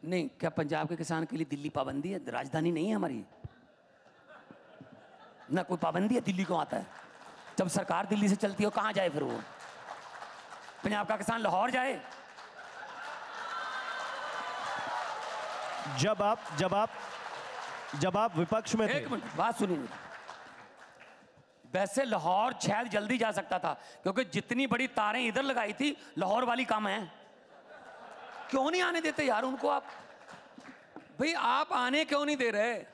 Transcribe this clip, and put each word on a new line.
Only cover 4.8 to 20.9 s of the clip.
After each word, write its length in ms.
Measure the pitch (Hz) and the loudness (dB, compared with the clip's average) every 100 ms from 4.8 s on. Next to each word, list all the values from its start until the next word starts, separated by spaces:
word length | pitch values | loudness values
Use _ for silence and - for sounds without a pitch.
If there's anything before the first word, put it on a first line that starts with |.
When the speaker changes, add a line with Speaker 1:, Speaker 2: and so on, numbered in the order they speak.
| - - - - - - - | -20 -20 -20 -20 -20 -20 -2
Speaker 1:
ना 100 | 165 | -2
कोई 140 | 175 175 | 0 0
पाबंदी 380 | 165 160 208 | 0 2 2
है, 60 | 240 | 2
दिल्ली 240 | 240 185 | 2 0
क्यों 160 | 190 170 | 2 0
आता 160 | 147 113 | 0 -2
है? 100 | - - - - - - - - | -4 -12 -18 -18 -18 -18 -4 0
जब 100 | 185 | 2
सरकार 380 | 190 190 170 196 | 2 2 2 2
दिल्ली 220 | 208 202 | 4 6
से 80 | 208 | 6
चलती 280 | 208 196 | 2 2
हो, 60 | 208 | 2
कहाँ 220 | 214 214 | 4 2
जाए 160 | 196 185 | 2 2
फिर 140 | 147 | 2
वो? 180 | 131 117 107 - - - - - - - - - - - - - | 0 -2 -6 -14 -16 -16 -14 -14 -14 -14 -14 -14 -16 -16 -16 -6
पंजाब 220 | 196 208 202 | 0 0 2
का 100 | 214 | 0
किसान 240 | 202 226 | 0 2
लाहौर 300 | 208 180 240 | 4 4 4
जाए? 300 | 254 254 247 - - - - - - - - - - - - - - - - - 1077 1077 - - - - - - - - - - - - - - - - - - - - 131 | 4 2 -2 -6 -14 -16 -18 -16 -16 -14 -14 -12 -10 -10 -10 -10 -8 -6 -4 -4 -4 -4 -4 -6 -6 -6 -6 -4 -4 -4 -4 -2 -4 -4 -6 -6 -6 -6 -6 -6 -6 -4 0
Speaker 2:
जब 240 | 139 311 | 2 4
आप, 180 | 208 226 - 151 | 4 2 -2 -2
जब 160 | 185 | 2
आप, 160 | 196 220 - - - - - - - - - - 143 | 4 2 0 -10 -10 -10 -10 -10 -10 -8 -10 -8 0
जब 200 | 175 180 | 2 4
आप 200 | 220 160 | 4 4
विपक्ष 380 | 170 220 214 | 2 2 2
में 140 | 226 214 | 2 4
थे 40 | |
Speaker 1:
एक 160 | 269 - | 2 0
मिनट, 260 | 247 - 156 | -2 -2 0
बात 200 | 208 226 | 2 2
सुनिए। 300 | 208 165 123 - - - - - - - - - - | 2 2 -2 -8 -14 -14 -14 -16 -16 -18 -20 -20 -20